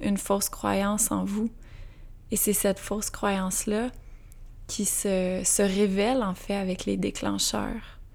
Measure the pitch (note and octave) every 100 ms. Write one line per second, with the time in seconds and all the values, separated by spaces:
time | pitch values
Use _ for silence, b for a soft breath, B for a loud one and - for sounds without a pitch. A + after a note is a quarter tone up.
0 | G#3 G3 - G3+ - - G#3 G3 G3+ G#3
1 | - G3 F#3+ G3+ A3+ - b b b b
2 | b b - G#3 - G3+ G3+ F#3+ - G#3
3 | G#3 - G3+ G3 F#3 - - G#3 B3 -
4 | b b b b - - - - G3+ -
5 | G3+ F#3+ F#3 F#3 F#3+ - G3+ F#3+ G#3 F#3+
6 | G#3 C4 G3+ F3+ - G3+ F#3+ F#3 G#3 G3
7 | G3+ - - G3+ - G#3+ G#2 A3+ - -
8 | -